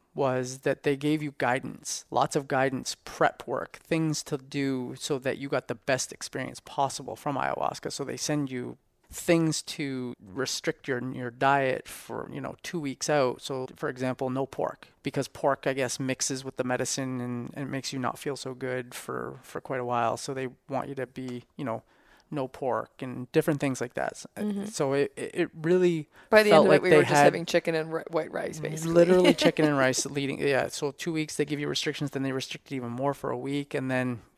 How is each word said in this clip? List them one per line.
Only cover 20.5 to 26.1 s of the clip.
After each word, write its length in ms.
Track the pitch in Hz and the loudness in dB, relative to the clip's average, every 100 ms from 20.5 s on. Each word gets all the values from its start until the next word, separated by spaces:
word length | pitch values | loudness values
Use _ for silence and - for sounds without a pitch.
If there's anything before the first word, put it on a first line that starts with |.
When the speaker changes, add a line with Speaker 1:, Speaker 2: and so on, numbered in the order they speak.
| 131 - | -10 -8
Speaker 1:
want 200 | 131 135 | -6 -6
you 60 | 135 | -8
to 100 | 123 | -8
be, 380 | - 127 123 - - | -8 -10 -10 -12 -10
you 80 | |
know, 180 | 131 113 - _ _ _ - | -6 -8 -10 _ _ _ -10
no 160 | 147 131 | -6 -6
pork 540 | - 131 113 - - | -4 -2 -2 -4 -10
and 320 | 131 123 123 | -10 -10 -2
different 260 | 160 156 147 | 0 2 2
things 220 | 139 127 | 0 -2
like 140 | 117 | -4
that. 180 | - 65 | -4 -4
S-, 140 | - - - | -6 -12 -6
Speaker 2:
Mm-hmm. 300 | 208 202 202 | -4 -4 -6
Speaker 1:
so 260 | - 139 | -2 0
it, 220 | 139 139 - | 2 0 -4
it, 140 | 131 | -6
it 180 | 135 160 | -2 -4
really 560 | 160 160 185 180 165 147 | -2 2 4 4 2 -4